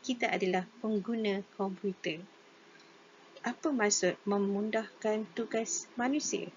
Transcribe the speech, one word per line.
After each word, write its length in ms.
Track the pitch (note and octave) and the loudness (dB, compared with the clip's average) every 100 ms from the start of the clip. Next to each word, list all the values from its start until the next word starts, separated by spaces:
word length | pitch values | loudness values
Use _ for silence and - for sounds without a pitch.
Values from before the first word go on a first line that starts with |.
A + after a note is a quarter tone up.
| - | -4
Kita 240 | B3 A3+ | -2 0
adalah 320 | F#3 F#3 F#3 F3+ - | 2 2 2 0 -6
pengguna 640 | A3 G#3+ F#3 A#3 G#3+ G3 G3 - | -2 0 0 0 0 0 -4 -4
komputer. 640 | G3 F#3+ G3+ F#3 F3+ D#3+ F#3 - - - - - - - - - - - | -4 -2 -4 -4 -6 -6 -10 -20 -20 -20 -20 -20 -20 -20 -20 -20 -20 -6
Apa 320 | - B3 D#4+ | -4 -2 0
maksud 400 | C4+ G#3 G#3 F3+ F#3 | 4 4 4 2 0
memudahkan 1120 | - G3+ G3 G3+ G#3+ A3 G#3+ - A3 G#3+ G#3+ | 0 2 2 0 0 0 -2 -4 0 0 -2
tugas 560 | - A3 A3+ A3+ - - - | -4 -2 -2 -2 -4 -6 -2
manusia? 480 | B3 D4 - - F3 | 0 0 0 -4 -6